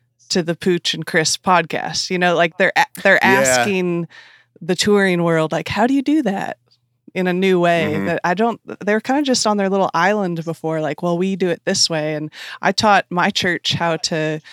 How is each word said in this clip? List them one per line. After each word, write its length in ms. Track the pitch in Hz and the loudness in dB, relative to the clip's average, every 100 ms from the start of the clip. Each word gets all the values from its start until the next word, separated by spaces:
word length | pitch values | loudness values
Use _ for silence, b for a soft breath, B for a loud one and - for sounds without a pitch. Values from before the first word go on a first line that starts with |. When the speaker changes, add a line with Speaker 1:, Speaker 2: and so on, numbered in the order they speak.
| _ _ - | _ _ -6
Speaker 1:
to 140 | 196 | -4
the 120 | 165 165 | -2 -2
Pooch 380 | 196 175 - | -2 -2 -2
and 120 | 165 165 | -6 -4
Chris 320 | 175 156 - | -2 0 -2
podcast. 720 | - 180 165 151 - 160 - | 2 2 2 -4 -6 -6 -4
You 80 | 185 | -2
know, 160 | 180 170 | 0 2
like, 220 | 170 - | 0 2
they're 160 | 190 - | 0 2
a-, 100 | 175 - | -2 0
they're 180 | 196 180 | 2 4
Speaker 2:
Yeah. 60 | 190 | 4
Speaker 1:
asking 760 | 190 131 127 208 190 180 170 165 B B B B - | 4 4 2 2 0 0 -2 -6 B B B B -14
the 140 | 160 180 | -6 -2
touring 480 | 208 208 190 175 | 2 4 4 2
world, 280 | 170 160 160 | 2 2 0
like, 160 | 165 160 | -2 -4
"How 180 | - 247 | 0 2
do 60 | |
you 80 | 277 | 2
do 180 | 277 311 | 2 0
that?" 340 | 233 196 - - _ _ _ _ - | 0 -2 -6 -10 _ _ _ _ -12
in 120 | 180 185 | -4 -2
a 80 | |
new 260 | 180 190 180 | 0 2 4
way 340 | 175 170 156 | 4 2 0
Speaker 2:
Mm-hmm. 120 | 151 - | -2 -2
Speaker 1:
that 120 | 165 | -2
I 100 | 170 180 | -2 0
don't, 240 | 233 208 - - 196 | 0 -2 -10 -10 -2
they're 140 | 214 | -2
kinda 240 | - 269 | 0 -2
just 240 | 277 247 220 | 0 0 0
on 100 | 208 | 0
their 120 | 190 | 0
little 200 | 196 185 165 | 0 0 2
island 480 | 180 214 185 170 165 | 2 2 -2 -4 -6
before, 360 | 160 160 160 | -6 -4 -4
like, 200 | 156 156 | -4 -4
"Well, 160 | 175 170 | -2 0
we 180 | 190 190 | -2 0
do 120 | 180 | -2
it 120 | 165 - | -2 -2
this 240 | 190 - | -2 0
way." 240 | 160 151 151 | -2 -4 -4
And 140 | 151 B B B | -8 B B B
I 100 | 180 | -4
taught 320 | 196 220 196 - | 0 4 4 2
my 200 | 180 170 | 0 0
church 420 | - 185 170 - | 0 -2 -2 -4
how 240 | - 170 160 | -2 -2 -2
to 420 | - 160 156 156 B | -4 -4 -2 -4 B